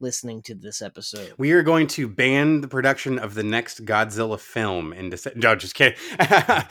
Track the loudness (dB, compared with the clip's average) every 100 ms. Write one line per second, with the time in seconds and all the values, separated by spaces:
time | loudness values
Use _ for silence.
0 | -8 -8 -8 -12 -14 -16 -14 -12 -12 -12
1 | -12 -12 -12 -2 4 6 6 4 2 -2
2 | -4 0 2 4 2 2 0 0 0 0
3 | -2 -6 -6 -6 -2 -2 -4 -8 -2 0
4 | 0 -2 -4 -6 -8 -4 -2 -2 -6 -8
5 | -10 -10 -10 0 2 2 0 2 2 2
6 | -4 -2 4 6 6 2 0